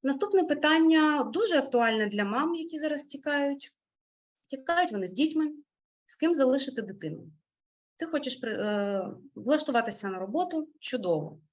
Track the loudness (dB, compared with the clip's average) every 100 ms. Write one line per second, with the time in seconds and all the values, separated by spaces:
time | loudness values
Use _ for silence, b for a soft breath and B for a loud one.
0 | -2 -2 2 2 2 2 4 6 6 6
1 | 6 2 0 0 2 2 2 2 2 2
2 | 0 0 0 0 0 -2 -6 -6 -4 -4
3 | -6 -10 -2 0 0 -2 -10 _ _ _
4 | _ _ _ _ _ -12 -2 0 2 0
5 | -6 0 0 2 -2 -4 _ _ _ _
6 | _ -4 0 2 4 2 0 -6 -10 -10
7 | -10 -10 -14 -20 _ _ _ _ _ _
8 | -4 -4 -4 -8 -6 -4 -2 -2 -2 -2
9 | -4 -10 -16 -10 0 0 2 0 0 -6
10 | -8 -8 -4 -2 -2 -4 -8 _ -8 -6
11 | -2 -2 -2 -14 _